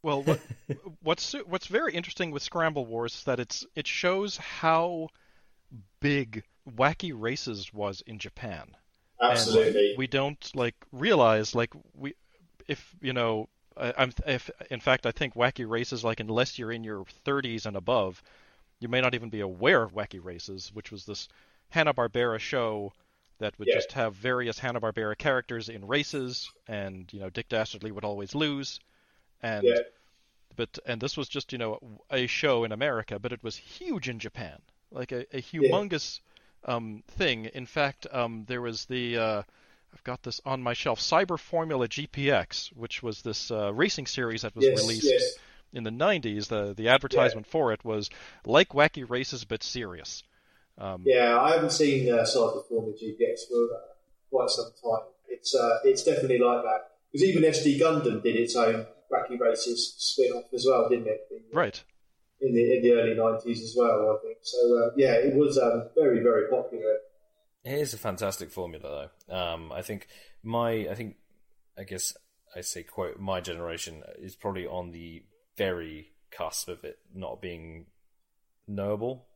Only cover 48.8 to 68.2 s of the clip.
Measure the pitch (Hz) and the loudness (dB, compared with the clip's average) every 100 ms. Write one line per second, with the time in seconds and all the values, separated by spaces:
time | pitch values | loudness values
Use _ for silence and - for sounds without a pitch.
48.8 | 151 - 117 123 131 127 107 113 - 127 | 2 2 -6 -4 -4 -8 -6 -6 -6 -6
49.8 | 107 87 - - _ _ _ _ _ - | -8 -10 -12 -14 _ _ _ _ _ -12
50.8 | 98 92 92 123 120 117 151 160 - - | -8 0 4 6 6 6 6 4 2 4
51.8 | 147 135 123 117 110 127 113 131 - 117 | 4 4 4 4 4 4 2 0 -2 -2
52.8 | 107 104 110 107 117 - - 120 117 - | -2 -6 -10 0 0 0 -2 0 0 -2
53.8 | - - _ _ _ 131 120 - - _ | -12 -20 _ _ _ 0 2 -2 -4 _
54.8 | 117 110 - _ - - - 135 117 - | -2 -2 -4 _ -14 -8 0 2 4 6
55.8 | 135 135 165 135 131 123 120 120 117 - | 6 6 4 2 2 6 6 4 2 -2
56.8 | - _ _ 139 190 170 156 151 151 139 | -4 _ _ 2 4 6 4 6 4 6
57.8 | 160 151 120 107 117 110 117 123 113 113 | 4 4 2 0 0 2 2 4 4 2
58.8 | 110 - _ 127 - 123 117 113 123 117 | -4 -16 _ -2 -2 2 2 2 -2 -2
59.8 | - - - - 123 120 - 120 131 123 | -4 -2 -2 4 2 2 -4 2 4 4
60.8 | 113 120 110 110 - - - 160 127 - | 4 2 2 -4 -6 -14 -4 0 0 -2
61.8 | - _ _ _ _ _ 135 117 120 123 | -18 _ _ _ _ _ 2 4 6 6
62.8 | 120 117 113 110 113 113 120 110 113 117 | 6 6 4 2 2 0 -2 -4 -2 2
63.8 | 117 107 107 107 113 113 - 123 120 120 | 4 4 2 0 -4 -10 -6 2 6 6
64.8 | 117 139 135 117 139 135 147 135 120 117 | 4 4 6 6 4 4 4 4 4 2
65.8 | - 160 143 117 120 107 - 127 - 113 | 0 4 6 6 4 4 2 0 -2 -4
66.8 | 107 107 - _ _ _ _ _ 117 143 | 0 0 -2 _ _ _ _ _ -6 -4
67.8 | 143 110 113 92 | -4 -4 -6 -2